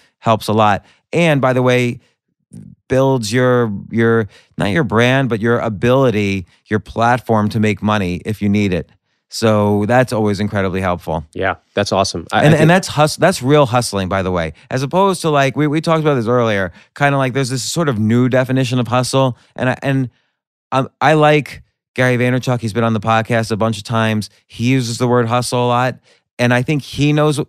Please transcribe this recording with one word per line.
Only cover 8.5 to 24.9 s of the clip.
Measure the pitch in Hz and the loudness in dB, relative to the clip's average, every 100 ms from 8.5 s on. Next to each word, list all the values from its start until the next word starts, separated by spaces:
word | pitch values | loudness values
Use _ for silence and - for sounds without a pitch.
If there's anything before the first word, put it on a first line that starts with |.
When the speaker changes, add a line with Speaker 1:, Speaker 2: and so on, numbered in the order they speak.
| 104 101 | 0 0
Speaker 1:
it. | 87 78 _ _ _ _ | -2 -6 _ _ _ _
So | - 113 107 104 104 104 | -2 0 2 2 0 2
that's | 123 127 | 2 2
always | 110 107 98 | 0 -2 -2
incredibly | 104 104 95 92 | -2 -2 -2 -2
helpful. | 95 90 - 80 76 | -2 -4 -4 -6 -6
Speaker 2:
Yeah, | - 95 90 _ | -6 -4 -4 _
that's | - 101 | -4 0
awesome. | 95 98 90 82 | 0 0 -4 -4
I, | 104 | 2
Speaker 1:
And, | 110 | 4
Speaker 2:
I | |
think | 156 | 4
Speaker 1:
and | 156 | 4
that's | 185 - | 2 0
hus-, | 143 151 - | 0 0 2
that's | 160 190 | 0 0
real | 123 147 | 2 2
hustling, | 131 123 120 101 92 | 4 0 -2 -4 -2
by | 98 | -2
the | 92 | -2
way. | 90 80 - _ | -2 -4 -8 _
As | 131 | -6
opposed | 135 175 196 180 | -2 0 0 0
to, | 165 | 0
like, | 143 135 139 | 0 0 0
we, | 151 | -2
we | 156 | -2
talked | 160 160 | 0 0
about | 151 135 | 0 0
this | 110 | 0
earlier, | 123 113 101 90 - _ | 0 0 -2 -4 -8 _
kinda | - 143 139 | -2 0 0
like | 131 | 0
there's | 123 127 | -2 -4
this | 127 | -4
sort | - 165 151 | -6 -2 -2
of | 110 | 0
new | 107 120 127 | 2 2 2
definition | 127 127 131 123 127 | 2 0 0 0 -2
of | 113 | 0
hustle. | 123 123 135 131 120 _ - | -2 0 0 0 -2 _ -6
And | 127 | -4
I, | - | -2
and, | 139 135 127 - _ _ _ _ _ | -4 -4 -4 -10 _ _ _ _ _
um, | 131 131 - | -4 -4 -2
I | 135 | 2
like | 156 151 151 - - - _ _ | 4 4 2 0 -12 -20 _ _
Gary | - 127 123 | -2 0 2
Vaynerchuk. | 123 127 131 120 | 0 0 -2 -4
He's | 117 | -2
been | 107 | -2
on | 117 | 0
the | 110 | 0
podcast | 113 113 110 117 107 | 0 0 0 -2 -2
a | 107 | -2
bunch | 113 110 | -2 -4
of | |
times. | - 117 110 107 104 _ _ | -4 -2 0 -2 -6 _ _
He | - 120 | -4 0
uses | 135 117 | 0 -2